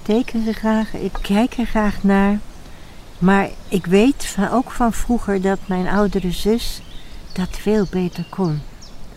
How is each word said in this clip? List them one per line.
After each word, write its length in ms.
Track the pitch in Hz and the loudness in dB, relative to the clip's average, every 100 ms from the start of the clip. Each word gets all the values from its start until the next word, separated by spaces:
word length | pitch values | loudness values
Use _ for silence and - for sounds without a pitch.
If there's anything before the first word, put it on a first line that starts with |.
teken 420 | - 220 247 226 | 0 0 2 -2
ze 80 | 220 | -2
graag. 420 | 208 220 220 220 | -2 0 0 0
Ik 240 | - 196 - | -4 -4 -4
kijk 340 | - 202 247 - | 0 2 2 0
er 100 | 226 | 0
graag 360 | 220 208 - | 2 2 2
naar. 360 | 196 196 202 208 - - - - - - - - | 2 4 4 2 -4 -14 -16 -16 -18 -18 -14 2
Maar 300 | 180 196 190 - - | 4 4 2 -6 -2
ik 180 | 196 170 | -2 4
weet 400 | 196 254 - - | 6 6 4 -2
van, 240 | - 202 | -2 2
ook 200 | 233 - | 2 0
van 220 | - 233 | 0 0
vroeger 480 | - - 233 - 196 | 2 0 0 0 0
dat 180 | 190 196 - | 2 0 -2
mijn 220 | 180 185 | -2 2
oudere 420 | 190 208 202 180 | 4 4 2 -2
zus 520 | 170 202 233 - - - - - - - | 0 0 0 0 -6 -10 -14 -12 -14 -10
dat 160 | - 180 | -6 -4
veel 360 | - 202 214 190 | -2 0 2 2
beter 340 | 185 180 - 170 | 0 -2 -4 -8
kon. 320 | - 180 151 - - - - - | -2 -2 -2 -6 -16 -16 -14 -14